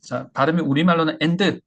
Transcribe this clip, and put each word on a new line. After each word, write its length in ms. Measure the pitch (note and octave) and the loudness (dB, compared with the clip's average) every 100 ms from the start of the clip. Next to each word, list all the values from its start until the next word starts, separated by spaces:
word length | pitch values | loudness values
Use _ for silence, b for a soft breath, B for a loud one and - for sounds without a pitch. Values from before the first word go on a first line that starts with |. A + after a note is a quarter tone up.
자, 280 | - B2 - | -8 -10 -10
발음이 280 | - C#3+ E3+ | -2 0 0
우리말로는 560 | D3 C#3 F3+ E3+ D#3 - | 0 2 2 2 0 0
end 400 | D3+ F3 F#3+ - | -2 0 0 -2